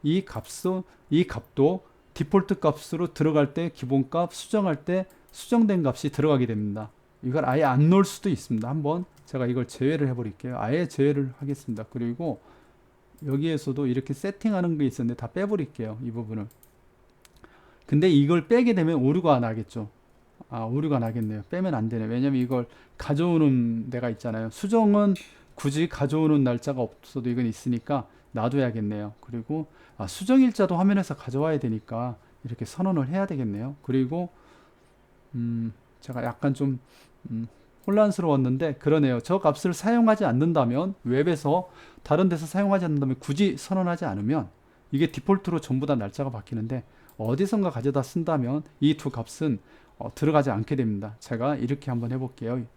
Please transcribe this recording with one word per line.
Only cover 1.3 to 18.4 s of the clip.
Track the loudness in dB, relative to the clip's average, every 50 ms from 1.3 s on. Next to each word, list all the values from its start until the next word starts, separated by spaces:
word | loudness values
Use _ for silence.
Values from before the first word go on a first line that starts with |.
| -2 -10 -10 -8 _ 2 2 2 2 0 -8 _ _ _ _ _ _
디폴트 | -6 -4 2 4 2 4 2 -2 0
값으로 | 0 0 0 0 -8 -8 -4 -4 -4 -4 -2
들어갈 | 0 2 4 4 4 2 2 0
때 | -4 -4 -4 -6
기본값, | -8 -4 0 0 0 0 0 0 -2 -2 -2 -6
수정할 | -14 -8 -2 0 0 2 0 -2 -2 -2
때 | -2 -2 -2 -2 -6 -12 _ _ _
수정된 | -20 -20 -4 2 4 4 4 4 4 2 2
값이 | 0 0 0 -4 -4
들어가게 | 0 2 2 4 4 4 2
됩니다. | 0 -2 -2 -2 -4 -4 -6 -10 -12 _ _ _ _ _ _ -6
이걸 | -2 -2 0 0
아예 | 2 2 4 4
안 | 4 6 6 6 8
넣을 | 8 6 6
수도 | 4 0 -4 -2 -2
있습니다. | -2 -2 -4 -4 -4 -2 -2
한번 | -4 -4 -4 -2 -2 -2 -4 -6 -10 _ -20 _
제가 | -10 -6 -4 -2
이걸 | -2 -2 -2 -4
제외를 | -6 -4 -2 0 0 2 2 0
해버릴게요. | -2 -2 -4 -6 -8 -8 _ -10 -8 -6 -4
아예 | -2 -2 0 -2 -2
제외를 | -4 0 2 2 2 2 0 -2 -4 -6
하겠습니다. | -10 -8 -8 -8 -8 -6 -8 -8 -8 -8 -10
그리고 | -8 -6 -4 -4 -4 -4 -4 -6 -6 -6 _ -20 -20 -20 _ _ _ _ _ _ _ _ _ _ _ -10 -6
여기에서도 | -4 -2 -2 0 -2 -2 -2 -4 -4 -4 -2 -2
이렇게 | 0 0 -2 -2 -4 -8
세팅하는 | -6 -4 -6 -6 -2 -2 0 0 0 0 0 0 0
게 | 0
있었는데 | -2 -2 -2 -4 -4 -4
다 | -4 -8
빼버릴게요. | -8 -4 -4 -2 -2 -2 -2 -4 -6 -6 -8 -8 -8 -8 -8 -10
이 | -8
부분을. | -8 -8 -8 -8 -8 -8 -8 -10 _ _ _ _ _ _ _ _ _ _ _ _ _ _ _ -20 _ _ -20 -20 _ _ _ _ _ _ _
근데 | 0 2 4 4 6
이걸 | 6 6 6 6 2 0